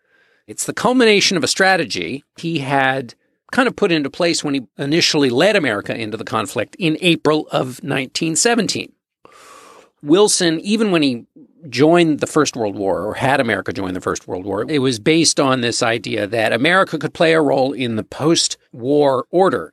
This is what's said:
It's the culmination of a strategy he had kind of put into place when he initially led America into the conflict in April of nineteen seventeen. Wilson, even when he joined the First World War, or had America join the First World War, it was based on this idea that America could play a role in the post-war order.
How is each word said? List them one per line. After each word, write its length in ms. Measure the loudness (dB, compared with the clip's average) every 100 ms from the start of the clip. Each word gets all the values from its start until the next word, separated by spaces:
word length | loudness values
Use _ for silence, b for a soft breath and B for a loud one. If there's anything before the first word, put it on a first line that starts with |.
| _ _ _ _ -18
It's 180 | -10 -8
the 80 |
culmination 640 | -2 0 4 4 4 2 0
of 80 |
a 60 | -2
strategy 720 | 2 2 2 -2 -6 -6 -8 -12 -10
he 220 | -6 -4
had 560 | -2 0 2 0 -6 -16 _ _ _
kind 160 | -2 -2
of 80 | 0
put 160 | 0
into 180 | 0 -2
place 340 | -2 -2 0
when 100 | -2
he 140 | -4 -6 -8
initially 520 | -2 0 2 2 2
led 260 | 4 2 2
America 400 | 0 -2 -4 -8
into 220 | -8 -8
the 60 |
conflict 520 | -6 -4 -4 -4 -6 -4
in 180 | -2 0
April 480 | 0 2 2 0 -2
of 320 | -4 -4 -6
nineteen 520 | -6 -6 -4 -4 -4 -2
seventeen. 560 | 0 0 -2 -6 -10 _ _ _ _ B B B B B B _
Wilson, 580 | 2 4 4 2 0 0
even 300 | 0 0 2
when 120 | 2
he 220 | 2 0 -8 _ -20 _ -10
joined 500 | 2 4 6 4 2
the 80 | 0
First 280 | 0 0 0
World 200 | -4 -2
War, 300 | -2 -2 -4
or 80 |
had 260 | -2 0 2
America 320 | 2 -2 -4
join 220 | -6 -6
the 80 | -4
First 260 | -4 -6 -6
World 180 | -8 -6
War, 200 | -6 -2
it 100 | -2
was 200 | 0 0
based 400 | 2 2 2 2
on 220 | 0 0
this 220 | -2 0
idea 440 | 0 -2 -4 -4 -2
that 260 | 0 0
America 440 | 2 2 2 0 -2
could 160 | -8
play 200 | 0 2
a 80 | 4
role 300 | 2 2 0
in 240 | -2 -4 -4
the 80 |
post-war 1200 | -6 -4 0 2 0 -6 _ -10 0 2 4 2 0
order. 400 | 2 2 0 -6